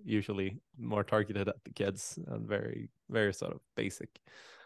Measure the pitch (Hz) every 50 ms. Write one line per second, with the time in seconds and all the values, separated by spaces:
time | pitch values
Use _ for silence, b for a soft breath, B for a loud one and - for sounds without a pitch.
0 | 104 - 107 104 101 - 101 98 95 98 - - _ _ _ 123 117 117 107 104
1 | 98 - 110 107 104 110 101 101 98 101 - - _ - - - 101 98 98 104
2 | - - - - - - 117 110 110 107 104 - - - - - - - _ _
3 | _ - 117 113 104 101 92 - - 87 - - _ _ - 117 110 98 - -
4 | - - _ - _ B B B B B B B B